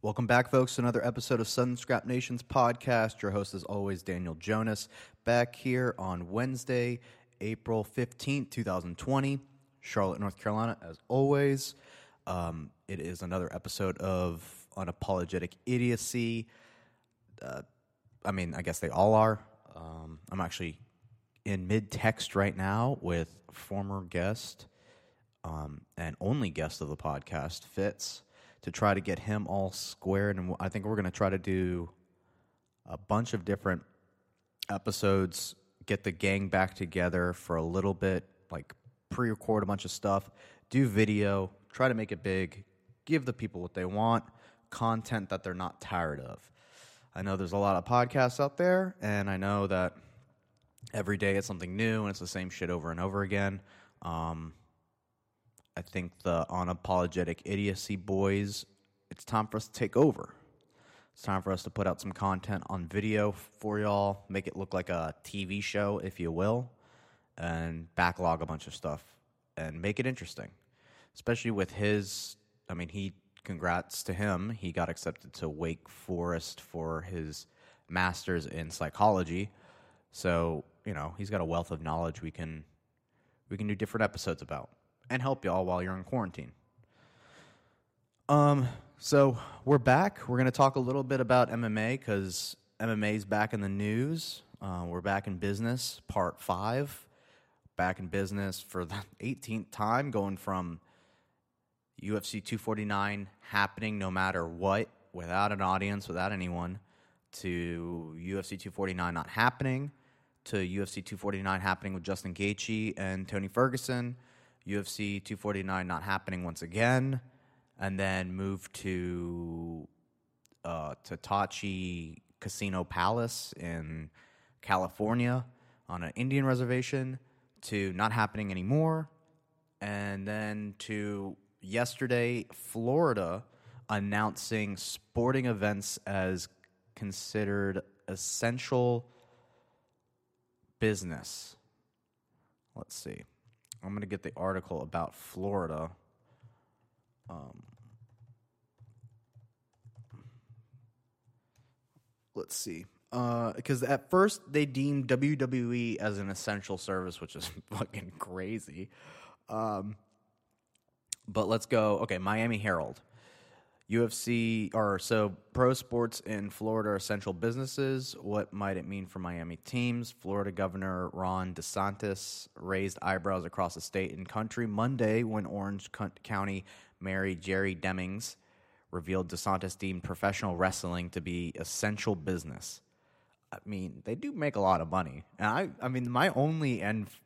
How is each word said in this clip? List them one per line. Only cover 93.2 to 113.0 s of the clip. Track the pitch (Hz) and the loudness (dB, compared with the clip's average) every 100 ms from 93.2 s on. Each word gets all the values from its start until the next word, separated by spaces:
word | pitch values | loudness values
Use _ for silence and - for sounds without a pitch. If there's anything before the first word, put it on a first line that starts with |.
back | 98 104 107 | 0 2 2
in | 110 | 0
the | 101 | -2
news. | 98 104 110 135 160 - - - - | 0 0 0 0 -2 -6 -10 -16 -12
Uh, | 98 90 87 | -6 -4 -4
we're | 87 | -2
back | 90 98 101 | 0 0 0
in | 95 | -2
business, | 101 101 117 123 - - _ | -2 0 0 -2 -4 -8 _
part | - 87 - | 0 0 -2
five. | - 92 104 123 143 - - _ _ _ _ _ _ - | -2 0 0 0 -2 -8 -20 _ _ _ _ _ _ -2
Back | 90 90 | 0 0
in | 92 | -2
business | 98 95 101 98 92 | -2 0 -2 -4 -4
for | - 92 | -8 -6
the | 87 98 98 | -4 -6 -10
<laughs> | - | -8
eighteenth | 117 135 - 110 - | -6 -6 -4 -6 -6
time, | - 107 123 143 | -2 2 2 2
going | 113 98 95 | 0 0 -2
from | - 95 87 82 _ _ _ _ _ _ _ _ _ _ _ - | -2 -2 -2 -8 _ _ _ _ _ _ _ _ _ _ _ -12
U | 98 107 | -2 -2
F | - | -2
C | 107 | -8
two | 95 110 | -4 -6
forty-nine | - 107 104 101 101 101 98 _ | -2 -4 -2 0 0 -2 -8 _
happening | - 104 101 - 110 104 | -2 2 2 0 -4 -2
no | 95 | -2
matter | 92 95 92 82 | 2 2 2 -2
what, | 85 95 98 113 _ _ | 0 2 4 2 _ _
without | 87 85 90 104 | -10 -2 2 2
an | 101 | 2
audience, | 95 95 98 101 98 | 2 2 2 -2 -4
without | 87 92 | -2 -2
anyone, | 101 90 87 87 95 _ _ _ _ _ | -2 -4 -4 -4 -8 _ _ _ _ _
to | - 92 87 85 85 85 85 80 80 | -8 -4 -2 -2 -4 -4 -6 -8 -10
U | 85 98 | -4 -4
F | 95 | -4
C | 98 | -8
two | 95 | -10
forty-nine | 90 98 90 87 | -4 -2 0 0
not | 85 78 | -2 -4
happening, | - 117 123 131 131 143 - _ _ _ _ | 4 4 4 -2 0 -2 -10 _ _ _ _
to | - 104 | -4 -2
U | 92 95 | 0 -2
F | 98 | -2
C | - | -6
two | 90 101 | -10 -6
forty-nine | 101 98 95 95 | -4 -2 0 2
happening | 95 92 101 | 2 0 -2
with | 92 | -6
Justin | 85 95 92 | -4 -4 -4
Gaethje | 85 101 104 - 110 110 | -2 0 0 -2 0 0
and | - | -2